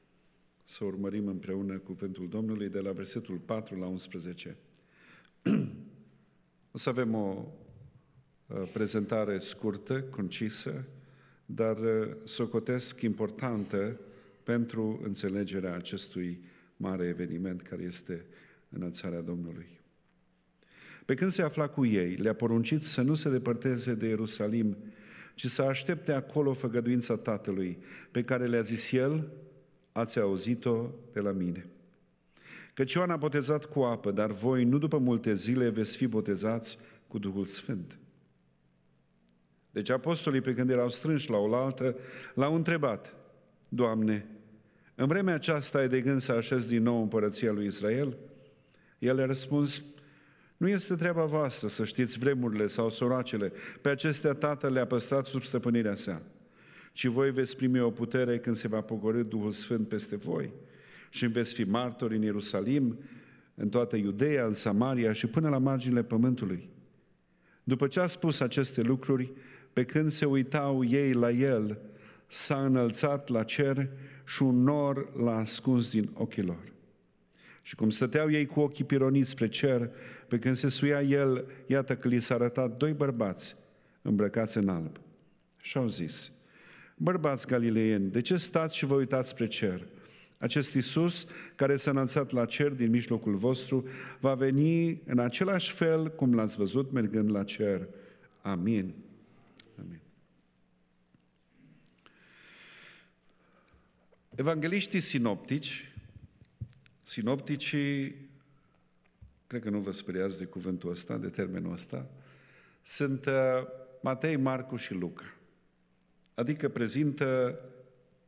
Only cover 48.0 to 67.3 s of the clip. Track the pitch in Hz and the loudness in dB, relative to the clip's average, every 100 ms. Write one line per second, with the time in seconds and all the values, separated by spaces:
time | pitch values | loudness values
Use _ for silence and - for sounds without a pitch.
48 | 139 120 - - - _ _ _ _ - | 0 -4 -14 -20 -20 _ _ _ _ -4
49 | 120 131 131 135 - 147 143 - - - | 0 2 2 0 0 2 2 -2 -12 -20
50 | - - - _ _ - 175 202 - 175 | -20 -20 -20 _ _ -2 0 2 0 0
51 | 170 165 156 151 143 - 104 - 107 - | 0 2 2 2 0 0 -6 -2 -4 0
52 | 123 - 131 135 120 107 104 110 113 110 | -2 2 0 2 0 2 0 2 -2 2
53 | 123 127 120 110 98 - - - 143 139 | 2 2 0 -2 -2 -4 -16 -4 0 0
54 | 160 147 156 139 147 143 143 131 120 123 | 0 2 0 2 0 0 0 2 2 0
55 | - 139 131 131 - 123 120 117 104 101 | 2 0 0 -4 -2 -2 2 2 2 -2
56 | - 85 - - - _ - - - - | -4 -8 -10 -20 -20 _ -20 -20 -20 -2
57 | 127 117 135 131 127 - 131 127 120 110 | 0 4 2 2 -2 0 2 4 4 0
58 | 117 127 123 117 120 117 113 110 104 110 | -2 2 2 0 0 -2 0 -2 -2 -2
59 | 107 117 110 110 104 101 - 117 107 107 | 0 0 0 -2 -2 -4 -2 -2 0 -4
60 | - 104 85 82 67 - - - - - | -4 -8 -4 -4 -4 -8 -20 -20 -20 -20
61 | - - 123 113 113 - 101 113 123 117 | -16 -2 0 2 -2 -2 0 0 0 -4
62 | 117 110 107 104 101 98 107 143 127 113 | -2 0 0 0 -2 -2 0 2 2 -2
63 | - - - - _ - 104 120 117 113 | -10 -20 -20 -20 _ -6 0 0 0 0
64 | 101 101 143 143 113 104 113 101 127 127 | -2 0 2 2 0 0 0 2 2 2
65 | 113 107 120 160 156 135 131 135 123 123 | 2 2 0 2 2 2 2 2 2 2
66 | 113 113 127 123 101 90 - - - _ | 2 2 4 2 -2 -4 -8 -20 -20 _
67 | _ _ _ | _ _ _